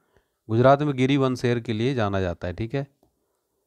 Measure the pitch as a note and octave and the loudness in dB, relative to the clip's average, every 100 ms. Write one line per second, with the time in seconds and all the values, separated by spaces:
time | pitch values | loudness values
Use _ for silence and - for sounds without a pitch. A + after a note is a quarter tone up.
0 | _ _ _ _ - A2 B2+ C#3 D3+ B2+ | _ _ _ _ -2 4 6 4 2 0
1 | C3 C#3+ C3+ B2 A#2+ A#2+ A2+ G#2+ A#2+ C3 | 2 2 0 0 0 -2 -2 -4 -2 -2
2 | G2+ G2 F#2 - F2+ F2 A2+ C#3 C3+ _ | -2 -2 -4 -4 -8 -8 -6 -6 -8 _
3 | _ _ _ _ _ _ | _ _ _ _ _ _